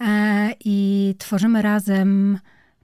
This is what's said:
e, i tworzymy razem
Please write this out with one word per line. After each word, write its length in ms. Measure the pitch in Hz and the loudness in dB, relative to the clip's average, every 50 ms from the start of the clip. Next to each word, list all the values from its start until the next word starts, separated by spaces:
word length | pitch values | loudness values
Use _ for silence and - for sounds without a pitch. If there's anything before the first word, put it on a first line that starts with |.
e, 520 | 240 214 208 208 208 214 208 202 208 214 233 - - | -4 -2 0 0 0 0 0 0 0 -2 -4 -6 -4
i 500 | 214 202 196 196 196 202 202 196 196 190 196 | -2 0 0 0 0 0 0 0 0 -2 -4
tworzymy 440 | - - 214 190 190 226 233 220 202 | -6 -4 -4 0 2 2 2 2 2
razem 760 | 208 208 214 196 202 196 190 190 196 196 196 196 196 202 190 - _ _ _ _ _ _ _ | 0 0 0 0 0 0 0 2 2 2 2 2 0 0 -2 -6 _ _ _ _ _ _ _